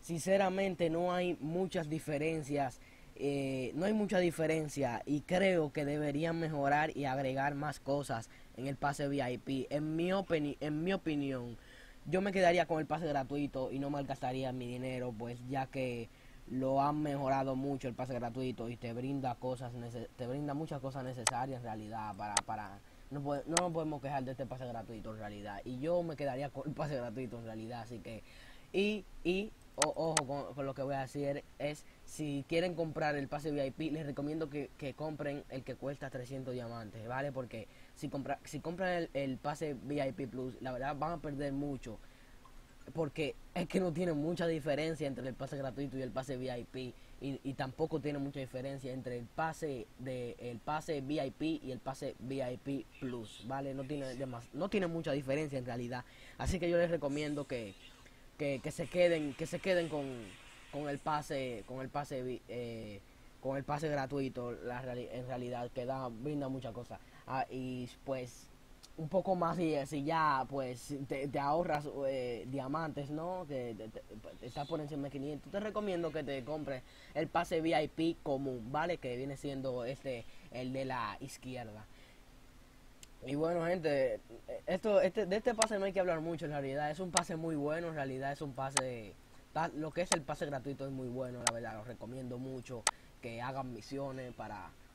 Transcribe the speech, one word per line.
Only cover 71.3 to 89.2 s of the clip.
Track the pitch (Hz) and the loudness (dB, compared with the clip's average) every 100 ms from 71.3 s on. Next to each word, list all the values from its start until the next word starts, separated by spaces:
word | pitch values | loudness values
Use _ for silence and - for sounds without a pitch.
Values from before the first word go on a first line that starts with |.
| 135 | 0
ahorras, | 139 156 175 147 147 123 139 | 4 4 4 2 0 0 0
eh, | 135 123 117 120 | 2 0 -2 -2
diamantes, | 135 131 156 165 147 139 | -4 0 0 0 -2 -4
¿no? | 151 170 185 165 | -4 -2 -4 -4
Que | 139 120 107 | -4 -4 -6
te, | 110 | -8
te, | - - 107 - - | -10 -12 -14 -12 -12
te | 120 | -8
estás | 120 143 | -6 -2
por | 160 | -2
encima | 147 151 | -2 -2
de | 139 | -4
quinientos. | 135 139 147 139 | -4 -4 -6 -4
Te | 196 | -4
recomiendo | 208 208 208 175 165 | -2 -2 0 0 0
que | 151 | -2
te | 139 139 127 | -2 -2 -2
compres | 156 143 131 - - - | -4 -2 -6 -8 -18 -8
el | - 165 | -2 2
pase | 165 170 170 | 2 2 2
V | 160 160 | 4 4
I | 147 | 4
P | - 165 165 | 2 2 2
común, | - 135 139 127 113 | 0 0 0 -2 -2
¿vale? | 143 165 165 | 0 2 0
Que | 135 123 | -2 -2
viene | 135 135 | -4 -4
siendo | 147 135 135 123 | -4 -2 -2 -2
este, | 120 135 139 120 113 - - | -2 -4 -4 -4 -6 -12 -10
el | 123 127 | -6 -4
de | 131 135 | -2 0
la | 127 110 101 | 0 -2 -4
izquierda. | 131 - 131 123 113 107 - - - - - - - - - - - - - - 127 | -8 -10 -8 -8 -8 -10 -14 -18 -20 -20 -20 -20 -20 -20 -20 -20 -20 -20 -20 -12 -4
Y | 143 | 0
bueno, | 160 175 165 | 2 2 2
gente, | 180 156 143 131 107 - 120 - 120 - | 2 4 6 4 2 -4 -16 -10 -8 0
esto, | 180 220 196 | 0 6 8
este, | 185 180 190 | 8 4 2
de | 202 | 4
este | 233 220 | 4 6
pase | 208 208 | 6 6
no | 196 | 2
hay | |
que | 190 | 4
hablar | 180 165 | 4 4
mucho, | 160 170 165 | 2 0 -2
en | |
realidad. | 147 139 139 147 | -2 0 2 0
Es | 156 | 0
un | 185 | 4
pase | 170 165 165 | 4 4 -2
muy | 165 156 | 0 2
bueno, | 143 156 170 | 2 2 0
en | 156 | -2
realidad | 135 131 135 | -2 0 -2
es | 143 | -2
un | 151 | -4
pase, | 131 135 135 131 120 107 - | -2 -2 0 -2 -4 -8 -14